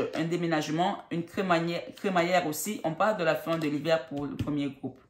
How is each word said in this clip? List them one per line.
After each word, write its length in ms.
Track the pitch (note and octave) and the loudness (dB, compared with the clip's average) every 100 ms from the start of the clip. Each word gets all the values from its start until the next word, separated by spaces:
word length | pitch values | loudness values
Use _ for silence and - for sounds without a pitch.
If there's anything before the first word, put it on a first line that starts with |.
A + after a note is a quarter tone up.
| - | 0
un 100 | - | 0
déménagement, 720 | E3 E3+ E3+ D#3 D3+ D#3 F#3+ - - | 0 0 2 0 0 0 0 -2 -4
une 140 | E3+ | -6
crémaillère, 580 | E3 - F#3+ E3+ E3+ E3+ - | -4 -2 2 2 2 -4 -6
crémaillère 520 | - G3+ F3+ F3 F3+ D#3 | -6 0 2 4 4 2
aussi. 340 | D3+ G#3 - | -2 -4 -2
On 100 | D#3+ | -2
parle 260 | D#3+ G3 - | 2 2 2
de 60 | |
la 100 | D#3+ | 2
fin 240 | D#3 D#3+ E3 | 0 0 0
de 100 | D3+ | 0
l'hiver 380 | D3 D#3 D#3+ - | 0 2 0 0
pour 200 | C#3+ C#3+ | -6 -4
le 100 | - | -4
premier 320 | - D3 C#3+ | -2 0 -2
groupe. 300 | C3+ C3 - | -4 -10 -10